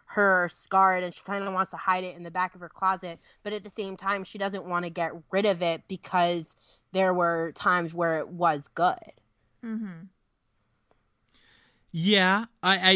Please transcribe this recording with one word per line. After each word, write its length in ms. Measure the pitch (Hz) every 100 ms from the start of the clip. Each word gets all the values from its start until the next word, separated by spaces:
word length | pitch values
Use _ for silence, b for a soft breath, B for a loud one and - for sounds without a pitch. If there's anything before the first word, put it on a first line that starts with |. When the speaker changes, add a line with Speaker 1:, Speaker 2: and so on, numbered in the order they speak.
| b
Speaker 1:
her 320 | - 202 185
are 60 | 175
scarred 540 | - - 190 190 185
and 100 | 180
she 80 | - -
kinda 240 | 202 196
wants 220 | 190 185
to 60 | 165
hide 260 | - 185
it 120 | 185 170
in 60 |
the 60 | 170
back 240 | 180 185
of 80 | 180
her 80 | 175
closet. 480 | - 190 190 180 165 b b
But 100 | 208
at 100 | 208
the 80 | 196
same 260 | - 196 190
time, 260 | 196 202
she 140 | 185 208
doesn't 280 | 196 190 165
wanna 240 | 175 175
get 220 | 170 165 170 -
rid 140 | 190 208
of 160 | 175
it 180 | 175 165 -
because 680 | 190 - 185 175 175 160 - b b b
there 220 | 185 185
were 400 | 180 170 165 165
times 400 | - 190 180 165
where 260 | 170 170 160
it 80 | -
was 400 | 175 175 151 - -
good. 380 | 175 - - - _ _ _ _ 233
Speaker 2:
Mm-hmm. 380 | 220 208 165 185 _ _ _ _ _ _ _ _ _ _ _ _ b b b b b b
Speaker 3:
Yeah, 540 | 165 185 202 185 202 226 _
I, 160 | 180 190 185